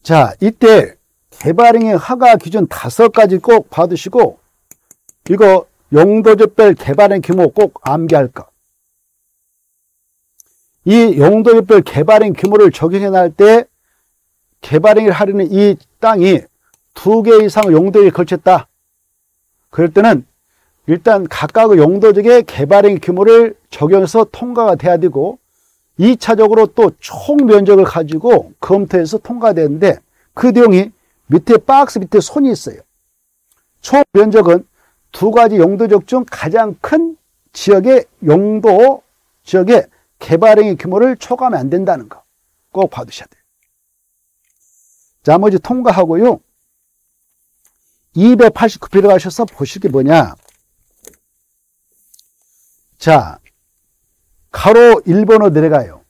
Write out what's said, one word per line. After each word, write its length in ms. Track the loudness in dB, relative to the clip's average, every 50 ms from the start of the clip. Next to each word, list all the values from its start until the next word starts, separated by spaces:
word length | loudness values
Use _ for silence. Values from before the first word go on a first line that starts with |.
자, 320 | _ 0 0 0 0 0 -2 _
이때 540 | -4 -4 -2 _ 4 4 4 4 2 -2 -12 _ _ _ _ _ _ _
개발행위 640 | _ _ -6 -4 0 2 2 2 2 2 0 -2 -4
허가 420 | -4 -4 -6 -6 0 2 2 2
기준 320 | 2 -2 -8 -6 -4 -6
다섯 420 | -6 -6 -12 -12 -10 -2 0 0 2
가지 280 | 2 2 0 0 0
꼭 320 | -4 2 2 2 2 2 _
봐두시고 720 | -4 -4 -4 -4 -4 -10 -10 -4 -2 0 0 0 -2 _ _ _ _ _ _ _ _ _ _ _ _ _ _ _ _ _ _ -6
이거 380 | 0 2 4 2 2 2 -2 _ _ _ _ _ 0
용도지역별 800 | 2 2 2 0 0 2 2 2 2 2 -2 _ 2 2 2 2
개발행 460 | -2 -6 -6 0 0 2 2 0 -4
규모 280 | -4 -4 -2 -2 -2 -2
꼭 300 | 0 -2 -2 -2 _ -10 _
암기할 460 | -6 -6 -4 -2 -2 -2 -2 -2 -4
거. 200 | _ -18 -20 _ _ _ _ _ _ _ _ _ _ _ _ _ _ _ _ _ _ _ _ _ _ _ _ _ _ _ _ _ _ _ _ _ _ _ _ _ _ _ _ _ _ _ _ _ _ _ _
이 340 | 0 2 2 2 2 2
용도지역별 680 | 2 2 2 2 2 2 4 2 2 2 2 2 2 2
개발행 500 | 0 -6 -4 0 2 2 2 2 0 -4
규모를 380 | -4 -4 -2 2 4 2 2
적용해 380 | 2 -2 -6 -4 -4 -4 -4 -2
날 220 | -2 -2 -2 -2
때 340 | 0 0 2 4 4 2 0 _ _ _ _ _ _ _ _ _ _ _ _ _ _ _ _ _ _ _ -12
개발행위를 500 | -4 -4 0 2 2 2 4 2 0 -2
하려는 380 | -2 -4 -4 -2 -4 -4 -2
이 240 | 0 0 0 0 0 -2 _ _ _ _
땅이 420 | -2 -2 0 0 0 0 0 -2 -4 _ _ _ _ _ _ _ _ _ _
두 280 | -6 -2 -2 0 0
개 240 | 2 4 4 4 4
이상 260 | 2 -2 -2 0 2
용도에 380 | 2 2 0 2 2 2 2 2
걸쳤다. 580 | 0 -2 -6 -6 -6 -4 _ 0 0 0 -2 _ _ _ _ _ _ _ _ _ _ _ _ _ _ _ _ _ _ _ _ _
그럴 240 | -4 -4 -4 0 0
때는 320 | 0 0 2 0 -2 -6 _ _ _ _ _ _ _ _ _ _ _ _
일단 400 | -6 -6 -2 _ -2 -2 -2 -2
각각의 500 | -8 -10 -10 -10 -4 _ 0 2 2 2
용도지역의 680 | 2 2 0 -2 0 0 0 0 2 2 2 2 2 0
개발행 560 | -2 -8 -8 -2 0 2 2 2 2 0 -2
규모를 540 | -6 -6 -4 0 2 2 4 2 2 -2 -4 _ _ _
적용해서 560 | -10 -6 -2 -2 0 0 -2 -2 -2 -2 -2
통과가 500 | -2 -6 -14 -12 -8 -6 -4 -2 -2 -2
돼야 220 | -2 -2 -2 -2
되고 420 | -2 -2 -4 -4 -4 -6 -6 -8 _ _ _ _ _ _ _ _ _ _ _ _
이 200 | -2 0 0 0
차적으로 500 | -2 -2 -4 0 0 2 2 2 0 0
또 240 | 0 _ -2 -2 -2 -2 _
총면적을 840 | -20 -20 -20 -14 -8 -4 -2 0 2 2 2 2 4 4 2 2 2
가지고 680 | 0 -4 -8 -8 -6 -8 -6 0 0 0 0 0 -6 _ _
검토해서 580 | -4 -4 -2 -2 -2 -4 -4 -4 -4 -4 -8 -10
통과되는데 800 | _ -10 -12 -4 -4 -2 -2 -2 -4 -4 -4 -2 -2 -2 -2 -4 _ _ _ _ _ _ _
그 140 | -2 -2
내용이 440 | 0 2 4 2 4 4 2 0 -2 _ _ _ _ _ _ _
밑에 300 | _ -4 -2 0 2 0
박스 420 | 0 2 0 0 0 0 0 -4 -10
밑에 200 | -8 -2 -2 -2
손이 320 | -2 -2 -6 -4 -2 -2
있어요. 280 | -4 -6 -10 -18 -18 -18 _ _ _ _ _ _ _ _ _ _ _ _ _ _ _ _ _ _ _ _
총면적은 840 | _ -2 0 0 0 _ 2 2 2 4 2 2 2 4 2 0 -2 _ _ _ _ _ _ _ _ _
두 200 | _ -4 -4 0
가지 260 | 2 2 2 2 2
용도지역 500 | 0 0 0 0 -4 -2 0 0 -2 -2
중 180 | -4 -6 -6 -6 _
가장 460 | -12 -12 -10 -4 -4 -4 -4 -4 -8 _
큰 380 | -8 -4 -4 -4 -4 -4 -10 _ _ _ _ _ _ _ _
지역의 520 | -10 -2 0 0 0 2 2 0 0 0 _ _ _ -2
용도 760 | 0 0 0 0 -2 -4 -2 0 0 2 4 2 2 0 -4 _ _ _ _ _ _ _ _ _
지역의 440 | -4 -4 -2 0 2 0 0 0 _ _ _ _ _ _ _
개발행위 560 | -6 -4 -2 0 2 2 2 2 0 -2 -4
규모를 400 | -8 -8 -6 -2 -2 -2 -2 -2
초과하면 420 | -6 -8 -10 -8 -6 -4 -6 -4 -6
안 100 | -6 -6
된다는 400 | -6 -4 -4 -4 -6 -6 -8 -20
거 140 | -20 _ _ _ _ _ _ _ _ _ _ _
꼭 180 | -6 -4 -4 -4
봐두셔야 380 | -6 -14 -16 -16 -20 -20 -20
돼요. 160 | _ _ _ _ _ _ _ _ _ _ _ _ _ _ _ _ _ _ _ _ _ _ _ _ _ _ _ _ _ _ _ _ _ _ _ _ _ _ _ _
나머지 340 | -2 0 0 0 0 -2 -2
통과하고요. 840 | -6 -6 -8 -4 -2 -2 0 0 -2 -2 0 0 0 0 -2 -4 _ _ _ _ _ _ _ _ _ _ _ _ _ _ _ _ _ _ _ _ _ _ _ _ _ _ _ _ _ _ _ _ _ _ _
이백팔십구 760 | 0 2 2 4 4 2 2 2 0 -6 -6 -6 -8 -20 -2
페이지 180 | -2 0 2
가셔서 380 | 2 2 0 -2 -6 -8 -8 -10
보실 360 | -10 _ -12 -12 -12 -10 -8
게 80 | -8 -4
뭐냐. 460 | -4 -2 0 0 0 0 0 -2 -10 _ _ _ _ _ _ _ _ _ _ _ _ _ _ -20 _ _ _ _ _ _ _ _ _ _ _ _ _ _ _ _ _ _ _ _ _ _ _ _ _ _ _ _ _ _ _ _ _ _ _ _ _
자, 420 | _ -2 0 0 0 0 -4 -18 _ _ _ _ _ _ _ _ _ _ _ _ _ _ _ _ _ _ _ _ _ _ _
가로 500 | -14 -6 -2 2 4 6 6 6 4 2 0
일 200 | -2 -2 -2 2
번으로 240 | 2 2 2 2 0
내려가요. 540 | 0 0 0 0 0 -2 -4 -6 -16 _ _